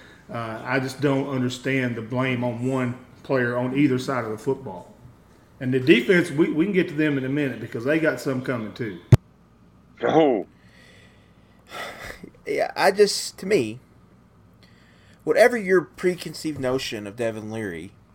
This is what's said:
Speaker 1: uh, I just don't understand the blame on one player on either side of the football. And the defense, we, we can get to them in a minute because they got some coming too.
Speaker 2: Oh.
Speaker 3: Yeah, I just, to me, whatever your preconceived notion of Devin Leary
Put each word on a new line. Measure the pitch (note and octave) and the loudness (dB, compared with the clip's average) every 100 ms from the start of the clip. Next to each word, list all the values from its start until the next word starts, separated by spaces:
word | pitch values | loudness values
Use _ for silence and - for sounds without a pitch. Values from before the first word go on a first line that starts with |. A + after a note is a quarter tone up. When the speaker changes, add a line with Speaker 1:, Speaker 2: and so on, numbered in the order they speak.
| - - - | -20 -20 -12
Speaker 1:
uh, | A#2 A2+ A2 B2+ | -8 -8 -8 -2
I | C3+ | -2
just | C3 B2+ | -2 -2
don't | C#3+ C3+ C#3 | 0 0 0
understand | C3+ B2 B2 C3+ C3+ B2 A#2 | -2 -2 -2 -2 0 0 -4
the | |
blame | A2 B2 C3 B2 | -4 -2 0 0
on | B2 A2+ B2+ | -2 -4 -2
one | C3 B2 B2 - - | -2 -2 -6 -14 -16
player | - C3+ A#2+ A#2+ | -2 0 0 0
on | B2+ C3+ | -2 2
either | D3 B2+ | 2 2
side | B2+ B2+ A2+ | -2 -4 -4
of | |
the | G#2+ | -4
football. | C#3 C3 A#2+ F#2 - - - - - - - - | -4 -4 -6 -14 -16 -20 -20 -20 -20 -20 -20 -8
And | B2+ | -2
the | B2+ | 2
defense, | B2+ A3+ A#3 F3+ E3+ | 6 6 6 4 2
we, | C#3+ E3+ | 2 2
we | D3 F#3+ | 2 2
can | |
get | F#3 E3+ | 2 0
to | D3 | 0
them | D#3 C3+ | 0 0
in | |
a | C3 | -2
minute | C#3+ C#3 A2 | -2 -2 -4
because | A#2 A#2+ A#2+ | -8 -4 0
they | D#3+ | 0
got | D#3 C3 | 0 -2
some | D3 B2+ | -4 -4
coming | B2+ A#2+ G#2+ | -4 -6 -6
too. | - A2+ F2+ - - _ _ _ _ - - - - | -8 -8 -8 2 2 _ _ _ _ -20 -20 -20 -4
Speaker 2:
Oh. | A#2 C#3+ D3+ G#2+ E2 - - - - - - - _ _ _ - - - - - - - - - - | 2 6 6 4 -2 -14 -20 -20 -20 -20 -20 -20 _ _ _ -20 -18 -12 -12 -12 -16 -16 -18 -12 -6
Speaker 3:
Yeah, | - - - | -2 -2 2
I | F3 | 2
just, | G3 G3+ - - - | 6 4 2 -6 -8
to | F#3 | 0
me, | G3+ A2+ A#2+ - - - - _ _ - - - - - - - - | 0 0 -6 -16 -20 -20 -20 _ _ -20 -20 -20 -20 -20 -20 -20 -8
whatever | - - A#3 A#3 | 0 6 6 4
your | F#3 F#3 | 4 4
preconceived | D3+ - F#3 F3 E3 - D#3+ C#3+ | 2 -2 -2 -2 -6 -8 -8 -2
notion | B2+ C3+ - A2 G#2 | 0 0 -2 -8 -8
of | A2 | -4
Devin | A2+ A2 G#2+ | -4 -4 -8
Leary | A2+ G#2 E2 F#2 - _ | -6 -6 -8 -12 -18 _